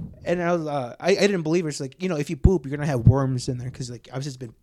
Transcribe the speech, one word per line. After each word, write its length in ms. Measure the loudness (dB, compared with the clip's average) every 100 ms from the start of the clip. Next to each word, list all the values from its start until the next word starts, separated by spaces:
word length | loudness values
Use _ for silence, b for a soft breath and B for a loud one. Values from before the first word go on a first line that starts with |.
| -6 -10 -4
And 160 | 0
I 100 | 0
was, 140 | 0 0
uh, 280 | -4 -4 -2
I, 120 | 2
I 40 | 4
didn't 280 | 4 2
believe 200 | 0 0
her. 80 | 0
She's 80 | -4
like, 220 | -8 -6
"You 60 | -4
know, 80 | -2
if 120 | -4
you 60 | 4
poop, 300 | 4 4 0
you're 100 | -4
gonna 100 | -2
have 220 | 2 6
worms 400 | 6 4 -2 -4
in 100 | -6
there," 120 | -8
'cause, 200 | -10 -12
like, 200 | -14 -12
I've 80 | -10
just 140 | -10 -10
been 160 | -14 -14